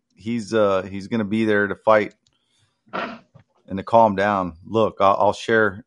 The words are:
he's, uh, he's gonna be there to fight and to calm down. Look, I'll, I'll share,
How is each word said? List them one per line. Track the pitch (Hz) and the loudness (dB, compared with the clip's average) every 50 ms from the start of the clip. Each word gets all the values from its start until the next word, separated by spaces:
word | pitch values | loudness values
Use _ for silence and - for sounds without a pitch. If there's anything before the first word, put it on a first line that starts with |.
| _ _ _ | _ _ _
he's, | _ 92 113 120 120 107 92 110 | _ -8 -8 -6 -6 -4 -2 0
uh, | 110 104 98 98 92 | 2 2 2 2 0
he's | 92 98 98 98 95 104 | -2 -6 -10 -12 -8 -6
gonna | 117 113 107 | -4 -4 -2
be | 98 107 110 110 | -2 -2 0 0
there | 107 104 104 104 | 2 2 0 0
to | 98 95 | -2 -4
fight | - - 110 110 107 104 - - _ _ _ _ _ _ _ _ _ _ _ _ _ _ _ | -2 2 4 4 4 2 -2 -8 _ _ _ _ _ _ _ _ _ _ _ _ _ _ _
and | - - - - - - _ _ _ - _ _ _ _ _ - 95 | -10 -10 -10 -10 -12 -16 _ _ _ -20 _ _ _ _ _ -12 -10
to | 95 | -10
calm | 92 - - 117 113 107 98 | -4 0 2 4 4 4 2
down. | 95 98 104 104 95 92 87 80 82 92 | 0 0 0 0 0 -2 -4 -8 -14 -10
Look, | - 98 113 110 95 - - | -4 0 0 0 0 0 2
I'll, | 98 98 101 - | 2 2 4 4
I'll | 101 101 | 2 0
share, | 101 - - - 113 110 110 101 95 107 - | 0 -2 -2 0 0 2 2 0 -2 -6 -8